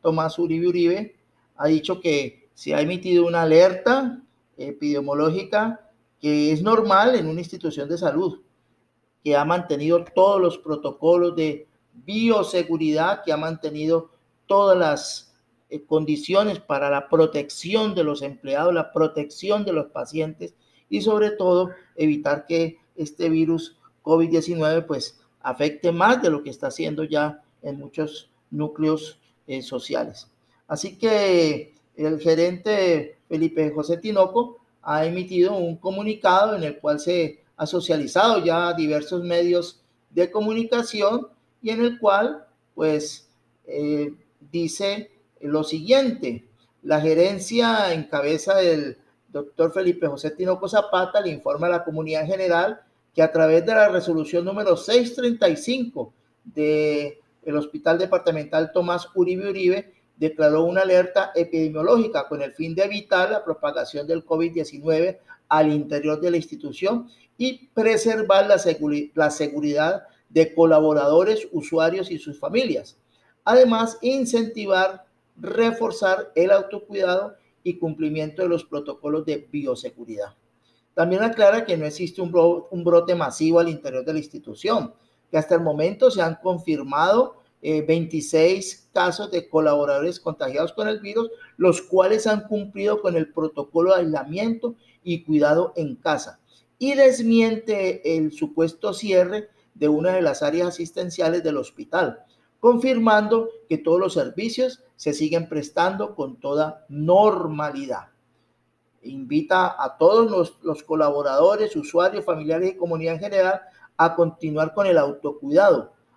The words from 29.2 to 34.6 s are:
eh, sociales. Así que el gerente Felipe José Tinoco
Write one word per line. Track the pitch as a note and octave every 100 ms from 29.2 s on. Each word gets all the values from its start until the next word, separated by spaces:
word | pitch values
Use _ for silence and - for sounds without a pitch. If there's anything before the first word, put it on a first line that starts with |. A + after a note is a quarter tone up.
| _ _ -
eh, | C3+
sociales. | A#2+ B2+ - C3+ A#2 - - _ _ _ -
Así | D3+ G3 -
que | A3+ G#3+ G3 F3 D#3+ D3 - _ _ -
el | D#3 D#3
gerente | E3 D#3+ F3 F3+ G#3+ G#3 F#3 D#3+ D3+ - -
Felipe | D#3+ D#3+ D#3+ D3+
José | D3+ D3+ E3+
Tinoco | G#3+ G3+ F#3 A#3+ A#3+ -